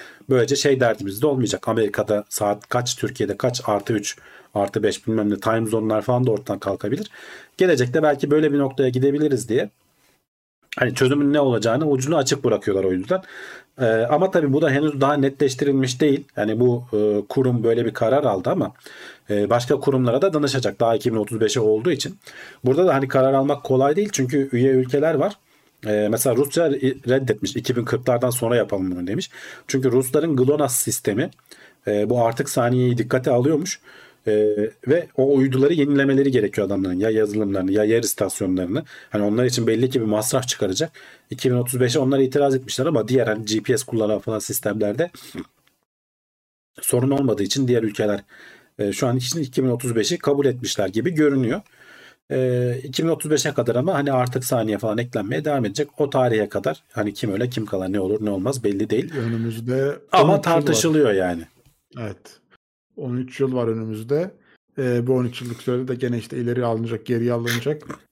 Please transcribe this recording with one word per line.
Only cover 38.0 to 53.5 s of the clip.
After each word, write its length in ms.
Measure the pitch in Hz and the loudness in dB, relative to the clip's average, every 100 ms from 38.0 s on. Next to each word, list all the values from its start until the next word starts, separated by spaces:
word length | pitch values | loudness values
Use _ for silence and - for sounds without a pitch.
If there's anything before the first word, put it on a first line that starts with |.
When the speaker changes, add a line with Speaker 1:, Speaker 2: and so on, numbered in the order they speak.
Speaker 1:
istasyonlarını. 800 | 107 - 98 - 95 92 90 127 - - - | 0 -2 -4 -2 -2 -2 -2 -4 -6 -20 -6
Hani 140 | 104 | -2
onlar 220 | 104 113 127 | 0 2 0
için 220 | 123 113 | 0 0
belli 220 | 113 127 | 0 0
ki 120 | 127 | 0
bir 40 | 110 | 0
masraf 420 | 107 110 131 123 | 0 0 -2 -2
çıkaracak. 440 | - 101 95 160 - - - - | -4 -2 -2 -4 -8 -20 -20 -16
İki 220 | - 131 | -4 0
bin 40 | 123 | 0
otuz 240 | 120 127 | 0 0
beşe 200 | 123 143 | 0 2
onlar 200 | 131 139 | 2 2
itiraz 360 | 131 147 139 131 | 2 2 2 0
etmişler 300 | 127 - 151 | -4 -4 0
ama 220 | 131 107 | 0 2
diğer 200 | 127 107 | 2 2
hani 180 | 107 107 | -2 -2
G 160 | 110 | -4
P 160 | 117 113 | 0 -2
S 80 | - | 0
kullanan 340 | 113 104 104 | -2 0 -2
falan 200 | - 110 | -2 -6
sistemlerde 720 | - 101 104 104 104 117 175 - - - - _ _ _ _ _ _ _ _ _ _ _ _ - | -4 -6 -4 -2 -2 -2 -4 -6 -18 -16 -16 _ _ _ _ _ _ _ _ _ _ _ _ -10
sorun 280 | - 123 135 | 0 2 2
olmadığı 340 | 135 127 101 | 2 2 0
için 240 | 98 139 123 | -2 -2 2
diğer 160 | 120 | 2
ülkeler, 400 | 110 104 107 98 - - - - _ - | 0 -2 -2 -2 -6 -20 -20 -20 _ -4
e, 120 | 104 | -4
şu 160 | 98 131 | 0 0
an 100 | 127 | 0
için 220 | 123 165 | -2 -4
iki 220 | 127 - | -4 -2
bin 60 | 131 | 0
otuz 260 | 120 123 113 | 0 -2 -2
beşi 220 | 101 170 | -2 -2
kabul 280 | - 143 135 | 0 2 2
etmişler 420 | 123 123 - 95 | 0 -6 -4 -2
gibi 260 | 107 147 | -2 -2
görünüyor. 480 | 156 151 135 120 185 - _ - - - _ - | 2 2 2 0 -2 -8 _ -20 -20 -20 _ -6
E, 480 | 135 127 123 123 123 | -2 0 0 -2 -4
iki 200 | 139 143 | -6 -4
bin 60 | 160 | -2
otuz 220 | 156 156 | -2 0
beşe 220 | 151 156 | 0 0